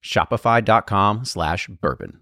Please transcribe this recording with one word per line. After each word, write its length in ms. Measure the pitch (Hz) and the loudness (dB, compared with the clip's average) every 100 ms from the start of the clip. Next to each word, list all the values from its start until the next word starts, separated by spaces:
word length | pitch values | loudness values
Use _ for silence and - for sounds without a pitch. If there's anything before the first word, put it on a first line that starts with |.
Shopify 600 | - - 82 117 117 117 | -2 -2 0 0 2 2
dot 220 | 107 110 - | 4 2 2
com 380 | 101 101 110 | 2 2 0
slash 440 | 131 90 78 87 - | -6 -4 -2 -4 -6
bourbon. 520 | 95 73 62 50 - | -4 -4 -4 -12 -16